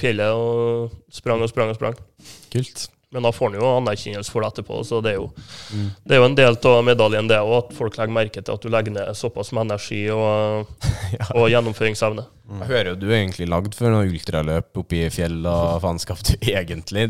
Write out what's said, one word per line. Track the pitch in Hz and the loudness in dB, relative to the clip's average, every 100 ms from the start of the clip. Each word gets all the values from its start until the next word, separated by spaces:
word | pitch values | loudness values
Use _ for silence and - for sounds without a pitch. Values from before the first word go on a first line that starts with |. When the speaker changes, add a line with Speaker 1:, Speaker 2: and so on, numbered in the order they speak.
Speaker 1:
fjellet, | 127 107 107 | 0 0 0
og | 113 117 117 117 117 117 - _ | 0 0 0 0 -2 -4 -10 _
sprang | - - 117 117 | -10 -2 0 0
og | |
sprang | 123 110 | 0 -2
og | 110 | 0
sprang. | 113 123 - _ - - - | -4 -6 -14 _ -20 -20 -6
Speaker 2:
Kult. | 120 127 - - _ _ | -4 -4 -8 -14 _ _
Speaker 1:
Men | 127 | 0
da | 120 | 0
får | 113 120 | 2 0
han | 101 | 0
jo | 123 127 | 2 2
anerkjennelse | 123 104 - 104 101 | 0 -2 -6 -10 -6
for | 120 | -4
det | 107 | -4
etterpå, | - 101 110 | -6 -10 -8
så | 110 117 | -4 -2
det | 110 | 0
er | 98 | -2
jo, | 104 - - - - | -6 -12 -18 -18 -10
Speaker 2:
Mm. | 107 101 101 | -6 -6 -6
Speaker 1:
det | - | 2
er | 135 | 6
jo | 123 | 6
en | |
del | 139 127 117 127 | 8 6 6 6
av | 120 | 6
medaljen | 120 120 107 107 110 | 6 6 4 2 2
det | 110 | 2
også, | 107 120 120 | 4 2 0
at | 104 | -4
folk | 113 - | -6 -4
legger | 113 | -2
merke | 113 110 - | 0 -2 -4
til | 104 | -8
at | 107 | -8
du | 113 | -2
legger | 113 110 | 0 0
ned | 104 98 | -4 -6
såpass | 107 117 - 104 | -4 -6 -6 -6
med | 117 110 | -4 -2
energi | 104 - 107 104 | -4 -6 -4 -2
og, | 110 110 107 107 107 107 - - | 0 2 2 0 -2 -6 -8 -4
Speaker 2:
<laughs> | - 95 | -2 -4
Ja. | 104 113 113 | -4 -2 2
Speaker 1:
og | 113 | 4
gjennomføringsevne. | 120 117 110 113 107 110 107 123 - - | 4 2 0 -2 0 -2 -2 -10 -16 -14
Speaker 3:
Mm. | 101 | -10
Speaker 2:
Jeg | 107 | -2
hører | 123 92 | 0 0
jo | 92 | -2
du | 98 | 0
er | 113 | 2
egentlig | 95 90 85 | 2 -2 -2
lagd | 85 101 - | 0 -2 -2
for | 120 | 2
noe | 110 98 | 4 2
ultraløp | 85 - 80 78 80 - - | -2 -2 -2 0 0 -2 -8
oppe | 85 87 82 | -4 0 0
i | |
fjell | - 85 82 85 | 0 -2 -2 -2
og | 85 85 85 | 0 0 0
faenskap | 90 85 - 90 | -2 -4 -6 -6
du | - - | -2 0
<laughs> | - | 2
egentlig. | 98 87 85 80 98 113 | 0 -2 -8 -6 -2 -2